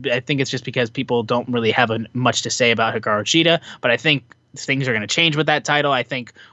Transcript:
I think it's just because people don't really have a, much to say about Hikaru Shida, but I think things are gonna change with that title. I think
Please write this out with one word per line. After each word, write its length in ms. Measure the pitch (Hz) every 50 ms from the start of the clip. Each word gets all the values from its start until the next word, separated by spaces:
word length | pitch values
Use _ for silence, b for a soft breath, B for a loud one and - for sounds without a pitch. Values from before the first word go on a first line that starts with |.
| 123 127
I 60 | 120 123
think 220 | - - 147 135
it's 100 | 196 -
just 140 | 135 123 -
because 260 | 131 - 131 123 117
people 320 | - 139 120 - 123 120
don't 260 | 110 113 123 120 120 127
really 220 | 123 120 113 110
have 220 | - 127 123 110
a, 120 | 113 117 110 -
much 300 | - 123 127 123 - -
to 80 | - 113
say 220 | - - 127 117
about 200 | 113 110 113 113
Hikaru 300 | 113 110 - 113 107 104
Shida, 380 | 101 - - 165 165 165 170 B B B B B
but 120 | - 127
I 40 | 117
think 380 | - - 156 147 131 - _ - _ _ _ -
things 320 | - - - 135 139 135 131
are 40 |
gonna 140 | 160 160 156
change 300 | - - 170 170 165 143
with 100 | 156 151
that 180 | 156 151 147 -
title. 280 | - 147 147 143 143
I 100 | 139 127
think 300 | - - 139 127 117 - B B B B